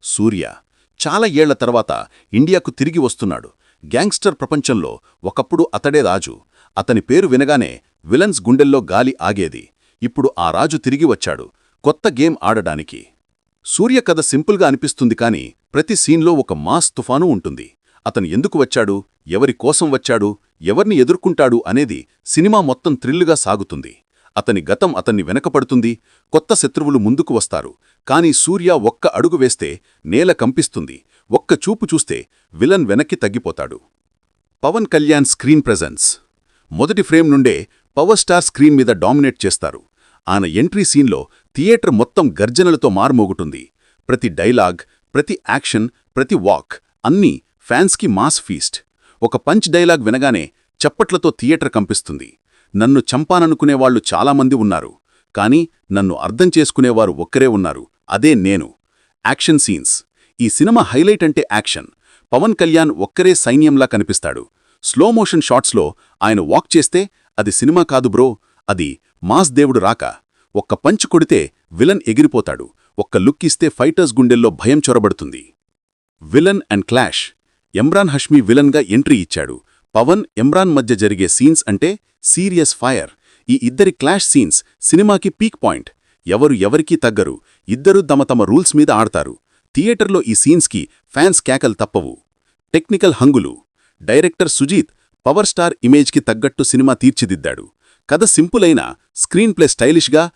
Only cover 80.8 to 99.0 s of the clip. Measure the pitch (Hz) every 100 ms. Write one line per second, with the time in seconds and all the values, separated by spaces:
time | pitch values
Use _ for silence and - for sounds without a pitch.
80.8 | 117 107 104 95 90 - 139 160 - 101
81.8 | 165 214 _ _ - 165 196 175 147 -
82.8 | 127 117 78 _ _ _ - 131 120 127
83.8 | 190 - 139 196 - 139 87 - - _
84.8 | - 165 208 190 196 - 220 - 107 65
85.8 | - - _ _ 85 104 147 110 101 156
86.8 | 151 165 117 104 80 60 _ _ - 120
87.8 | 175 196 151 139 135 123 95 135 175 147
88.8 | 156 110 110 85 65 57 _ _ _ -
89.8 | 208 233 208 185 113 107 - 170 - -
90.8 | - _ _ 139 180 170 - 135 127 101
91.8 | 104 101 69 - _ _ _ _ _ 160
92.8 | - 196 185 - 147 131 71 - _ _
93.8 | _ _ 78 131 175 - 170 - 139 190
94.8 | - _ _ _ 127 165 208 - 170 -
95.8 | 120 147 135 147 - 110 135 - 131 120
96.8 | 135 123 127 - 98 90 69 64 50 _
97.8 | _ _ - 156 202 - 170 240 175 127
98.8 | 62 -